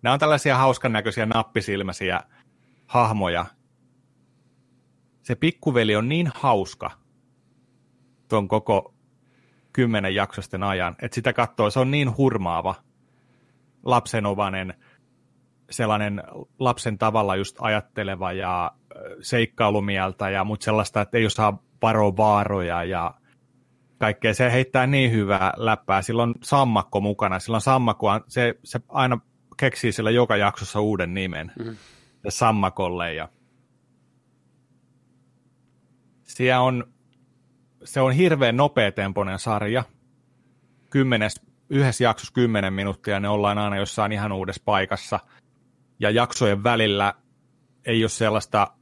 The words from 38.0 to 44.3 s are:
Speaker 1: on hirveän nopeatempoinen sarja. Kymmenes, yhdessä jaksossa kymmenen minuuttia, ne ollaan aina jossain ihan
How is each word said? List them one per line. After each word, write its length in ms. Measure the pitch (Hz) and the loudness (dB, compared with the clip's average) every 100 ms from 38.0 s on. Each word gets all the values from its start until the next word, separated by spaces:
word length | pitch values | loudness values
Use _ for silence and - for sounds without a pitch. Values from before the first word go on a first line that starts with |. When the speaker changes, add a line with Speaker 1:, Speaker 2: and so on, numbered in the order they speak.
Speaker 1:
on 100 | 131 | 2
hirveän 440 | 131 185 151 127 117 | 4 4 4 2 4
nopeatempoinen 840 | 143 - 104 95 98 95 95 95 | 2 4 0 0 -4 -2 -4 -4
sarja. 440 | - 107 104 120 127 _ _ _ _ _ _ _ _ _ _ | -4 -2 0 -2 -4 _ _ _ _ _ _ _ _ _ _
Kymmenes, 520 | 139 131 117 107 - _ _ _ | 0 2 2 0 -4 _ _ _
yhdessä 340 | 139 135 120 | 2 2 2
jaksossa 300 | 120 110 - | 2 0 -4
kymmenen 400 | - 120 107 98 | 0 2 2 -2
minuuttia, 460 | 95 98 95 - 98 | -2 -4 -4 -4 -2
ne 100 | 101 | 0
ollaan 280 | 104 101 104 | 0 2 0
aina 200 | 104 101 | -2 -2
jossain 340 | 101 - 104 | -4 -2 -2
ihan 200 | 107 104 | -2 -4